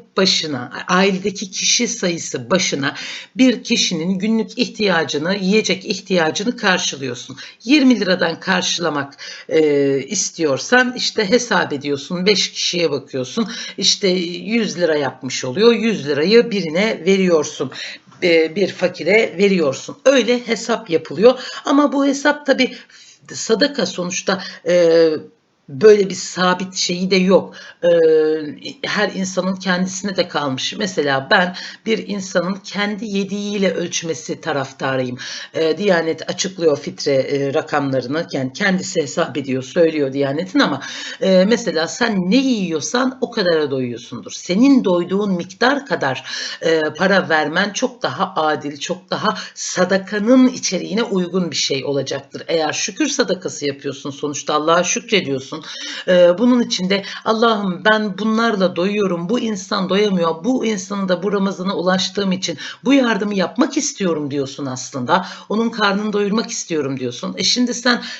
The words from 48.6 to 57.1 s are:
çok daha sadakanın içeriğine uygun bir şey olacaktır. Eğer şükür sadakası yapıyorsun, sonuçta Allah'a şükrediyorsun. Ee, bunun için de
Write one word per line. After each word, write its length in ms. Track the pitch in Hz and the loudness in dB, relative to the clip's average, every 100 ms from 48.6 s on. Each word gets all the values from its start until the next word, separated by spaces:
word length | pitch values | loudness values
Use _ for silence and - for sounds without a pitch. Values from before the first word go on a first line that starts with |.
| 147 147 | -4 -8
çok 320 | - 180 - | -8 -8 -6
daha 180 | 151 202 190 - - | -4 -2 -4 -10 -12
sadakanın 920 | - 180 180 190 190 208 208 262 254 | -6 0 2 0 0 -2 4 6 6
içeriğine 560 | 254 - 180 160 202 | 2 -4 -4 -2 -4
uygun 480 | 233 190 175 180 170 | 0 -2 0 0 -2
bir 40 | 135 | -2
şey 300 | - 139 143 | -2 -2 0
olacaktır. 580 | 139 131 135 - - - | -2 -2 -6 -8 -14 -2
Eğer 260 | 165 156 | 0 0
şükür 340 | 151 - 190 285 | -2 -6 -4 -2
sadakası 600 | - 208 185 147 - 143 | 0 0 0 -4 -6 -6
yapıyorsun, 420 | 135 139 135 147 | -6 -10 -8 -10
sonuçta 440 | 139 147 143 - | -6 -6 -6 -2
Allah'a 300 | 151 156 170 | 0 4 2
şükrediyorsun. 760 | 175 240 - 196 139 135 - 160 - - - - - | 2 -4 0 0 0 -4 -6 -12 -12 -12 -12 -8 2
Ee, 300 | 180 175 180 | 6 6 6
bunun 240 | 247 247 | 4 4
için 280 | 233 - 185 | 2 -2 0
de 140 | 196 190 | -2 -2